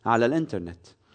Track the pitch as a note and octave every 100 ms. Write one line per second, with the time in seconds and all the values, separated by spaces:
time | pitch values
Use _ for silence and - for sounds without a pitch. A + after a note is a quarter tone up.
0 | - A#2 A#2+ D#3+ D#3+ G2 E2+ E2+ - _
1 | _